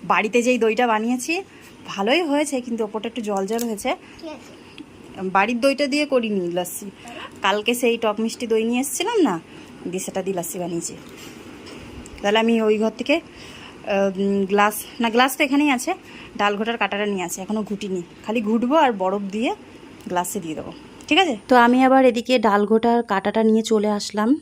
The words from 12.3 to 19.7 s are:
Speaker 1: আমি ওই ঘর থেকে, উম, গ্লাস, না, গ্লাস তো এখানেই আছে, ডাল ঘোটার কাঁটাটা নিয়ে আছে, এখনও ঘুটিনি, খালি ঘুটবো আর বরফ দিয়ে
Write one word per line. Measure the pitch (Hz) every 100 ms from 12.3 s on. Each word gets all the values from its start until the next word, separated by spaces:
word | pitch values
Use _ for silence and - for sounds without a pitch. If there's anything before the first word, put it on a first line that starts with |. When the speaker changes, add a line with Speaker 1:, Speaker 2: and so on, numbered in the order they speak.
| 220
Speaker 1:
আমি | 226 226 214
ওই | 214
ঘর | 220 220
থেকে, | 240 320
উম, | - - - - - - - 196 196 185 196 196 190
গ্লাস, | 202 208 214 - -
না, | 233
গ্লাস | 226 262 -
তো |
এখানেই | 294 285 294 254
আছে, | - 370 - - - -
ডাল | 208 202
ঘোটার | 220 233
কাঁটাটা | 202 202 208
নিয়ে | 196 175
আছে, | 196
এখনও | 190 214 208
ঘুটিনি, | 202 202 185 170 -
খালি | - 226 208
ঘুটবো | 226 240 311
আর | 277 208
বরফ | 185 202 202
দিয়ে | 208 262 427 -